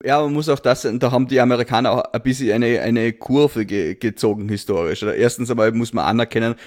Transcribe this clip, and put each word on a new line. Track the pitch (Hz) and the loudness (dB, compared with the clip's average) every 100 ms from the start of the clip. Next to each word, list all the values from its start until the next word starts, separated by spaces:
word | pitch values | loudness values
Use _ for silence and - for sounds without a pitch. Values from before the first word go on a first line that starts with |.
Ja, | - 143 | 0 0
man | 147 | 2
muss | 147 151 | 0 0
auch | 139 | 0
das, | 123 127 131 | 2 0 0
da | 117 123 | -2 0
haben | 127 127 | 0 2
die | 131 | 2
Amerikaner | 123 123 117 117 123 | 4 2 0 0 2
auch | 120 - | 0 -2
ein | 120 | -2
bisschen | 131 131 123 | -2 0 0
eine, | 110 120 117 | 2 2 0
eine | 82 117 113 | 0 0 0
Kurve | 113 - 135 147 120 101 | -2 0 2 2 2 -4
ge-, | 101 80 95 | -2 -4 -4
gezogen | 113 104 113 107 104 | -6 -2 -2 -2 -4
historisch. | 101 - 95 85 80 | -6 -2 -2 -2 -2
Oder | 107 - | -4 0
erstens | 120 - 120 | 0 0 -4
einmal | 117 110 | 0 0
muss | 113 117 | 0 -2
man | 113 76 | -2 0
anerkennen, | 113 117 - 113 117 | 0 0 0 -2 -4